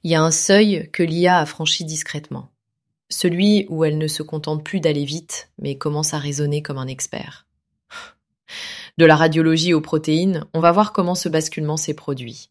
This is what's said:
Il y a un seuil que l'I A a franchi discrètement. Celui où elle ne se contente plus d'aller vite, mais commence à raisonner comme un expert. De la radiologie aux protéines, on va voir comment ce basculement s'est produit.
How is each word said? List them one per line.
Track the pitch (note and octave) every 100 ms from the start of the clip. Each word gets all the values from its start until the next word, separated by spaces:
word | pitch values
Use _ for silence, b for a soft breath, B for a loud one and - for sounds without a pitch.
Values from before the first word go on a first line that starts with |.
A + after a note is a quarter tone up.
Il | E3+
y |
a | D#3+
un | D#3+
seuil | D3+ - G3 G#3+ F3 D#3+
que | -
l'I | E3 E3 F3+
A | F3+
a |
franchi | D3 - D#3 -
discrètement. | D#3+ D#3 - D3+ - C3 - _ _ _ _ _ _
Celui | - F3+ F3 G3+ G#3 -
où | D#3+
elle | D#3+ D3+
ne | D#3
se | -
contente | D#3 D#3 D3+ D3+
plus | D3+ F#3+
d'aller | D#3 D3
vite, | C#3+ D#3+ D#3+ - - -
mais | C#3+ C3+
commence | D3+ D3 D3+
à | D3+
raisonner | C#3+ C#3+ D3 D3
comme | D3+ C3+
un | C3
expert. | C3 - - B2+ - _ _ _ _ _ B B _ _ _ _ B B B B -
De |
la | E3
radiologie | D3+ D#3+ D#3 D#3+ D#3+ E3+
aux | D#3+
protéines, | D#3 D#3 D#3 D#3 F#3+ E3+ -
on | D#3+
va | E3+
voir | F3+ G#3+
comment | - E3+
ce | F3+ E3+
basculement | D#3+ D#3 - D3+ D#3
s'est | D#3
produit. | D3+ - C3+ A#2+ A2 -